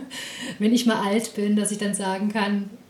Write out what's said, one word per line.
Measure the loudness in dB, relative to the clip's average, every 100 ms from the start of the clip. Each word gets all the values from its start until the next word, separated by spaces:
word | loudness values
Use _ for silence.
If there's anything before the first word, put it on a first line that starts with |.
| -4 -12
<laughs> | -12 -10 -10 0
Wenn | 2
ich | 4 4
mal | 2 2
alt | 0 0
bin, | -2 2
dass | 2 2
ich | 0
dann | -2
sagen | 0 -2 0 0
kann, | 0 2 0 -2 -10